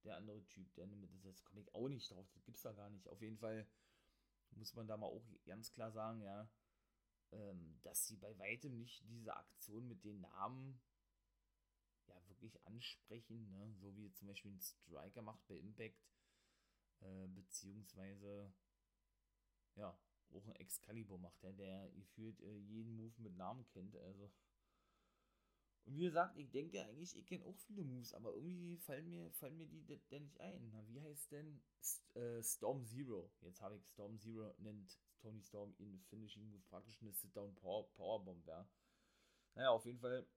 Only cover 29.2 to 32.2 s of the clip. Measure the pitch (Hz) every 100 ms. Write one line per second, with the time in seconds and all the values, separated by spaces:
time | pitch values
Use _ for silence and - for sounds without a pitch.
29.2 | 170 165 - 160 156 156 160 - - 143
30.2 | 147 - 185 196 117 110 107 120 151 147
31.2 | - 147 156 143 - _ - - - -